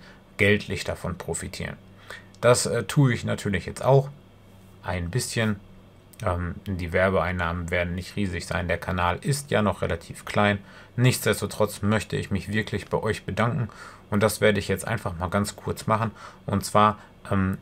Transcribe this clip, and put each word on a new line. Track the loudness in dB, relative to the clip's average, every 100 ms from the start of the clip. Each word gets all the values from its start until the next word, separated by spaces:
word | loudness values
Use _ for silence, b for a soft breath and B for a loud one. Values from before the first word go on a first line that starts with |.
| B B -10 2
geldlich | 4 4 0 -6
davon | -6 -6 -6 -6
profitieren. | -6 -8 -8 -8 -8 -10 -18 B B B B 0
Das, | 4 4
äh, | 2 -2
tue | 0 4 4
ich | 4
natürlich | -2 -4 -2 -2 -4
jetzt | -2
auch | 4 4 4 -6 -20 -20 -20 -20 -20 -12
ein | -6 -4 -2
bisschen. | -4 -2 0 0 -2 -8 -20 -20 -20 -20 -6
Ähm, | -2 -2 -4 -6
die | -6 -4 -2
Werbeeinnahmen | 2 4 4 2 0 -2 -2 -2
werden | -2 -2 -4
nicht | -6
riesig | -4 -4 -4 -4
sein. | -4 -2
Der | -2
Kanal | -2 0 0 0
ist | -2 -2 0
ja | 2
noch | 2 0
relativ | -4 -4 -8 -14
klein. | -4 2 4 2 B B B
Nichtsdestotrotz | 2 2 4 2 0 -2 0 -2 0
möchte | 0 0 0
ich | -4 -2
mich | -4 -2
wirklich | -4 -2 -6 -2
bei | -2
euch | 0 -4
bedanken. | -4 0 0 0 -4 B B B -4
Und | 2
das | 2 4
werde | 2 2
ich | 0
jetzt | -2 -2
einfach | -4 -4 -4
mal | -2
ganz | 0 -2 -4
kurz | -8 -4 0
machen. | 0 0 B B B -4
Und | -2
zwar, | 2 6 6 4 B -20 -2
ähm, | 0 2 -2